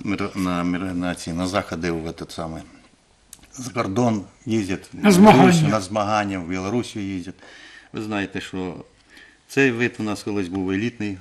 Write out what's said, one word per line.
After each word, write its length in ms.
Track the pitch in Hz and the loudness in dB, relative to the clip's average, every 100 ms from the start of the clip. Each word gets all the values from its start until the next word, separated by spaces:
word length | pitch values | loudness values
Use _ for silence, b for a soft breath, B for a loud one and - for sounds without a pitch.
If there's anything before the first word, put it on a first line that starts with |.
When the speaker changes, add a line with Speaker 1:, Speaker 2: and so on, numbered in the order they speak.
Speaker 1:
міро-, 320 | - 95 101 98 | -6 -4 -4 -4
на 260 | 92 90 | -2 -2
міро-, 300 | 87 90 95 | -2 -4 -4
на 200 | 90 90 | -4 -4
ці, 180 | 87 - | -6 -6
на 140 | 85 92 | -6 -2
заходи 440 | 98 - 85 85 | -2 -4 -4 -4
в 160 | 82 82 | -4 -6
этот 240 | 80 82 | -10 -12
самий, 320 | - 82 78 - - _ _ _ _ _ - - | -10 -10 -10 -14 -20 _ _ _ _ _ -20 -20
за 180 | - 120 | -16 -8
кордон 540 | 107 104 98 120 110 90 - 113 | -4 -2 0 2 0 -4 -12 -4
їздять, 420 | 110 95 92 - | -2 -2 -6 -8
Speaker 2:
На 180 | - 208 | 0 4
Speaker 1:
в 60 | - | 8
Білорусі, 140 | 214 | 10
Speaker 2:
змагання. 360 | - 185 170 156 | 10 8 6 4
Speaker 1:
на 120 | - | 2
змагання, 580 | 92 107 101 107 101 95 | 0 -2 0 0 0 -4
в 100 | 85 | -4
Білорусі 520 | 92 95 120 110 110 | -4 -2 -2 -4 -6
їздять. 340 | 98 95 87 - B B B B B | -6 -6 -8 -14 B B B B B
Ви 100 | - | -10
знаєте, 380 | 107 104 95 - | -6 -4 -4 -6
що 340 | - 95 92 - - _ b b b b - | -8 -8 -8 -10 -16 _ b b b b -4
цей 220 | 135 135 | 2 2
вид 240 | 117 120 - | 2 -2 -2
у 40 | |
нас 200 | 107 98 | -6 -6
колись 260 | - 104 87 | -4 -4 -4
був 220 | 95 92 | -4 -2
елітний 480 | 95 117 117 104 92 | -2 -2 -4 -8 -8